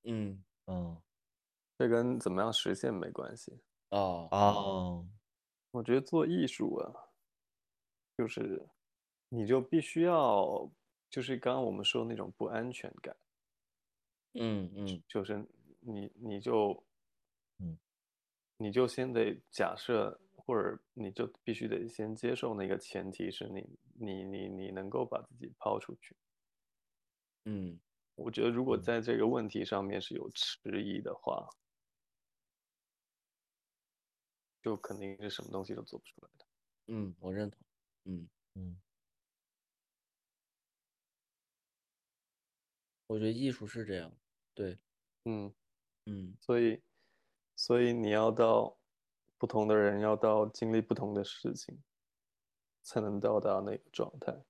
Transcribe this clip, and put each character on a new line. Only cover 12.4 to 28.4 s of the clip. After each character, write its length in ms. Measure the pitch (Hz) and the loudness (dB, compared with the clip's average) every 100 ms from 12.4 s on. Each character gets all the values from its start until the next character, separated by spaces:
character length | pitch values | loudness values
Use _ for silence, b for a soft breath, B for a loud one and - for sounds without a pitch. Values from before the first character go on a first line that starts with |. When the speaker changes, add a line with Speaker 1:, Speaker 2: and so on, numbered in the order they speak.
Speaker 3:
安 260 | 110 113 123 | -4 -2 -4
全 220 | - - - | -8 -12 -12
感。 140 | - - _ _ _ _ _ _ _ _ _ _ _ | -14 -14 _ _ _ _ _ _ _ _ _ _ _
Speaker 1:
嗯， 360 | 120 113 107 92 98 | -4 -2 -2 -4 -6
嗯。 260 | 101 90 _ | -6 -6 _
Speaker 3:
就 160 | 110 | -4
是 200 | 98 104 - _ - - | -2 -4 -6 _ -20 -18
你， 320 | 120 104 101 - | -10 -8 -8 -10
你 220 | 113 101 | -8 -4
就， 440 | 123 113 104 - _ _ _ _ _ _ _ - | 2 4 4 0 _ _ _ _ _ _ _ -10
Speaker 2:
嗯。 200 | 90 160 _ _ _ _ _ _ _ _ | -10 -10 _ _ _ _ _ _ _ _
Speaker 3:
你 120 | 107 | 0
就 160 | 117 123 | 2 2
先 240 | - 131 | 2 0
得 220 | 117 110 - _ | 2 2 0 _
假 240 | - 90 92 | -2 -2 -2
设， 440 | - 117 101 - _ - | 0 2 2 -4 _ -14
或 180 | - 117 | -2 0
者 160 | 98 - _ | 0 -4 _
你 180 | - 101 | -10 -10
就 160 | 98 110 - | -4 -6 -4
必 120 | - | -6
须 120 | 107 110 | -4 -2
得 220 | 104 - | -2 -4
先 260 | - 107 | -6 -6
接 220 | 110 120 123 | -4 -4 -2
受 180 | 127 | -2
那 140 | 104 95 | -2 -2
个 80 | 98 | -2
前 320 | - 98 95 | -4 -6 -6
提 200 | 95 95 | -6 -6
是 180 | 95 104 | -6 -8
你， 180 | 98 92 - _ - | -10 -12 -20 _ -10
你， 260 | 107 95 | -8 -6
你， 240 | 98 98 98 | -8 -8 -8
你 200 | 95 95 | -8 -8
能 180 | 95 98 | -8 -4
够 140 | 127 127 | -4 -2
把 160 | 117 | -6
自 120 | - 120 | -8 -16
己 160 | - - | -16 -6
抛 200 | 107 104 | -4 -4
出 140 | - - | -6 -16
去。 180 | - _ _ _ _ _ _ _ _ _ _ _ _ _ 107 | -20 _ _ _ _ _ _ _ _ _ _ _ _ _ -8
Speaker 1:
嗯。 340 | 104 92 85 _ _ _ | -6 -6 -10 _ _ _
Speaker 3:
我 160 | - 117 | -10 -8
觉 120 | 113 | 0